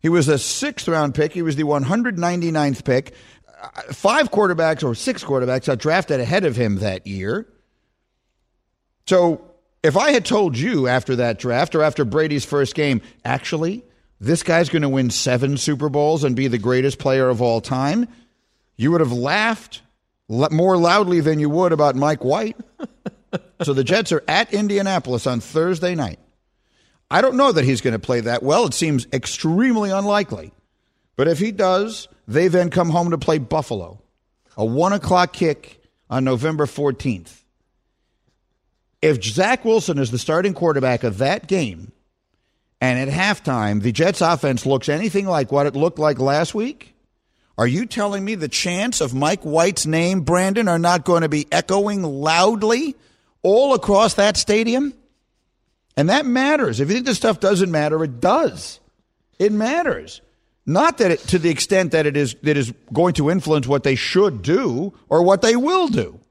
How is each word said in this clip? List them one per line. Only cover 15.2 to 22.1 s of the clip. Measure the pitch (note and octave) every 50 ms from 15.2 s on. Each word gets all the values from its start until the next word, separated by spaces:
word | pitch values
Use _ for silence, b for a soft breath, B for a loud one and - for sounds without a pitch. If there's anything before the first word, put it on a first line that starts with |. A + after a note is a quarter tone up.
| - C#3 B2+ B2 B2+ C#3 C#3+
Super | C3 - - D3+ B2+ D3 D3+
Bowls | C3+ D3 D3 D3+ D#3+ D#3+ C#3+
and | C#3+ B2
be | A2+ C3+ C3+
the | A#2 B2
greatest | G2 A#2+ B2+ B2+ C3 C#3 C3+ -
player | - C#3 C3 C3+ C3 B2+
of | B2+ A2 B2
all | A#2+ A#2 A#2
time," | - - C3+ C3 C3 C#3 D#3 A3 A#3+ A#3 b b b b b b b b b b b b b
you | - A2 C#3+ E3+
would | E3+
have | D#3+ C3 A#2+
laughed | B2 A#2+ C#3 D#3 G#3 G#3+ A3+ A3+ A3 - - - - _ _ _ _ _ _ _ _ _ _
l-, | A2 A#2 C#3 D3+
more | D3+ D#3 E3+ F#3+ F#3+
loudly | F3+ E3+ E3+ F3 G#3 G#3 F3+ F3+ E3+
than | D3+ D3+ D#3+ D3+
you | D3+ D3
would | D3 E3 F#3 F3+ E3
about | D3 D3+ C#3+ C3
Mike | B2+ C#3 D3